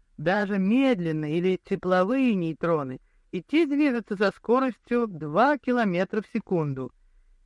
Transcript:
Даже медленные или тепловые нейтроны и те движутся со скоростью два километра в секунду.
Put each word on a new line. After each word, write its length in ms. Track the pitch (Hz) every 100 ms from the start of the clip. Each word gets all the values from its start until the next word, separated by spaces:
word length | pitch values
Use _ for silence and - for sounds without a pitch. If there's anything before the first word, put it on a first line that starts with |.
| _ -
Даже 400 | 151 202 196 202
медленные 800 | 190 254 269 196 165 156 151 170
или 200 | 185 180
тепловые 720 | - 196 185 185 190 269 254
нейтроны 640 | 190 165 156 170 156 131 131 _ _ _
и 100 | 180
те 220 | - 302
движутся 540 | 294 285 294 233 - 196
со 120 | 196
скоростью 720 | - - 247 262 - - 240 226
два 500 | 156 151 170 269 285
километра 640 | - 247 208 175 196 214
в 60 | -
секунду. 640 | 220 - 175 147 131 127 _ _ _ _ _